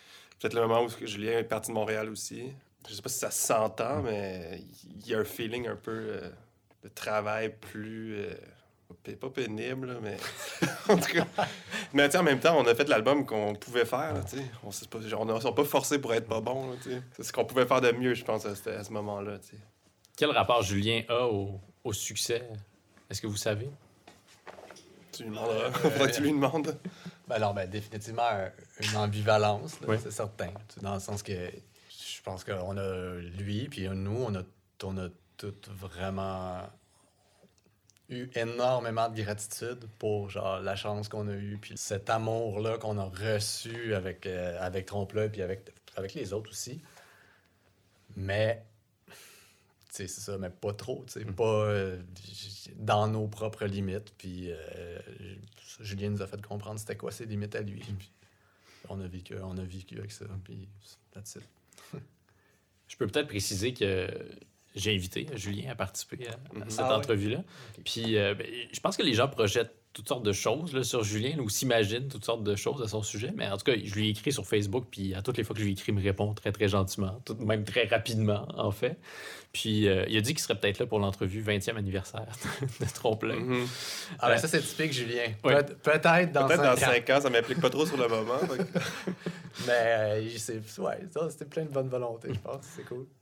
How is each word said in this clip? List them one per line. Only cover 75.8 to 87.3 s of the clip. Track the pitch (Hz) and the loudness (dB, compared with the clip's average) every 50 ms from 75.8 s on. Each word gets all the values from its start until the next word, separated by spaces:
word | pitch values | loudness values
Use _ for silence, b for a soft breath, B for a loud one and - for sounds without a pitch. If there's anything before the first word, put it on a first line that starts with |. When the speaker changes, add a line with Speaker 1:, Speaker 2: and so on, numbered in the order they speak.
| - - 107 | 0 0 0
Speaker 2:
il | |
me | 101 95 | 2 2
répond | 101 95 - 104 104 101 | 2 2 2 0 0 -2
très, | - - 107 | -2 -2 -2
très | 98 - 107 98 | 0 2 2 4
gentiment, | 101 101 95 92 - - 98 95 98 - - | 4 4 2 2 0 -2 -2 -2 -4 -6 -8
tout, | - 113 | -8 -8
même | 113 117 104 110 104 101 | -4 0 0 0 0 0
très | - - 127 117 | 0 2 2 4
rapidement, | 107 120 113 110 - 113 113 110 104 104 104 - - - | 4 4 2 2 2 0 2 4 4 4 2 0 -4 -4
en | 120 110 104 | -2 0 0
fait. | 95 - - 127 170 B B B B B B B B B B - - | 0 0 0 -2 -2 B B B B B B B B B B -10 -8
Puis, | - - 113 107 107 107 | -4 0 2 4 4 6
euh, | 101 95 95 101 - | 6 6 4 4 4
il | 110 | 4
a | 107 104 | 4 4
dit | 120 160 | 2 2
qu'il | - - | 0 0
serait | - 117 110 | 0 0 2
peut-être | - 101 - - | 2 2 2 2
là | 127 | 0
pour | 120 110 107 | 0 2 2
l'entrevue | 101 98 95 - 104 92 95 110 110 | 2 2 0 0 -2 -2 -2 -2 0
vingtième | 107 107 101 92 - 113 | 0 0 2 2 0 -2
anniversaire | 110 101 98 95 95 90 - - 107 110 | -2 -2 -2 -2 -2 -4 -6 -8 -8 -8
<laughs> | 107 110 - - - - - 135 131 - - | -8 -10 -8 -6 -6 -4 -4 -4 -6 -4 -4
de | 113 | -4
Trompe-l'œil. | - - - - 120 107 107 - 110 110 - | -4 -4 0 0 2 2 2 0 -2 -2 -2
Speaker 1:
Mhm. | 117 127 127 123 123 123 123 B B B B B B B B - | 0 0 0 0 0 -2 -4 B B B B B B B B 2
Speaker 3:
Ah, | - 123 | 4 6
ben | 120 | 6
Speaker 2:
Euh, | 117 | 6
Speaker 3:
ça, | 120 160 | 4 4
c'est | - 113 - | 2 2 0
typique | - - - 156 156 135 | 0 -2 -2 0 0 0
Julien. | 127 120 113 120 120 120 113 107 104 - | -2 -2 -2 0 0 0 -2 -2 0 4
Speaker 2:
ouais. | 135 135 143 143 | 6 8 8 6
Speaker 3:
Peut-être, | 147 - - - | 4 0 0 4
peut-être | 151 151 156 - 170 165 175 185 165 135 | 4 4 6 8 8 8 8 6 6 4
dans | 139 135 | 4 6
Speaker 1:
Peut-être | 135 160 175 147 | 8 8 8 8
dans | 135 123 | 8 8
Speaker 3:
cinq | 123 139 127 | 8 6 6
ans. | 123 | 6
Speaker 1:
cinq | 120 117 139 | 6 6 6
ans, | 131 143 | 6 6
ça | 143 | 6
m'implique | 135 | 6